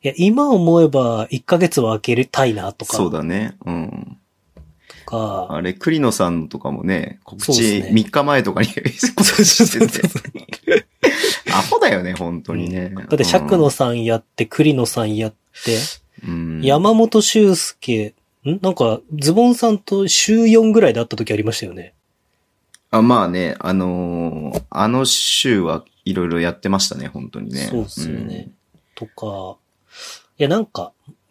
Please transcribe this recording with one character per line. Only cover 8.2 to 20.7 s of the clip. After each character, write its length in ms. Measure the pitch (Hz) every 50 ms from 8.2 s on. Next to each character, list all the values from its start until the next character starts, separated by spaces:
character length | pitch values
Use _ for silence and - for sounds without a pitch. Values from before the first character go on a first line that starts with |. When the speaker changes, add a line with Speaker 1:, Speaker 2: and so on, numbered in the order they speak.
| 143
Speaker 2:
前 180 | 147 143 131
と 100 | 104 101
か 100 | - -
に、 40 | 113
<laughs> 80 | 117 -
告 80 | - - 135
知 540 | - - - 247 - - 202 - - - 208
し 340 | - - - 233 - - -
て 80 | 226
て。 0 |
Speaker 1:
そ 0 |
う 20 | - - -
そ 80 | - 175
う 0 |
そ 0 |
う 0 |
そ 100 | - -
う。 1300 | - - - - - - - - _ - - - - _ _ _ - - - - - 427 - - - -
Speaker 2:
ア 100 | - 92
ホ 160 | - - 427 466
だ 140 | 427 262
よ 100 | 135 92
ね、 120 | 90 90 92
本 280 | 90 90 85 87 82
当 140 | - - 82
に 120 | 85 87 87
ね。 220 | 92 92 90 90
Speaker 1:
う 20 | 95
ん。 0 |
だ 60 | 95 -
っ 20 | - 156
て、 60 | -
釈 340 | 135 - - 185 147 147 202
野 140 | 170 156 139
さ 200 | - - 135 120
ん 120 | 120 120
や 140 | 113 117 113
っ 80 | 113 _
て、 200 | _ _ - 117
栗 300 | - - - 151 156 143
野 120 | 127 120
さ 160 | - - 123
ん 120 | 113 107 107
や 140 | 107 113 107
っ 20 |
て、 480 | _ _ _ _ _ - - 120 113 110 143 156 - - _ _ _ - -
Speaker 2:
う 40 | 90
ん。 280 | 85 85 82 82 80 78
Speaker 1:
山 320 | 78 131 139 151 185 208 226
本 260 | 220 226 226 - 220
修 340 | 208 - - 220 214 196 185
介、 600 | 175 - - - _ - - 120 110 104 107 _ _ _ _ _ _ _
ん？ 140 | 139 165 202
な 100 | 185 190
ん 40 | 180
か、 260 | - 123 113 110 - - _ 151
ズ 180 | 147 139 151
ボ 160 | 170 214 240 247
ン 60 | 240
さ 160 | 240 240 233
ん 80 | 220 196
と 300 | _ - 202 196 196 185
週 400 | - - - - 214 226 233 226
四 240 | 220 226 226 220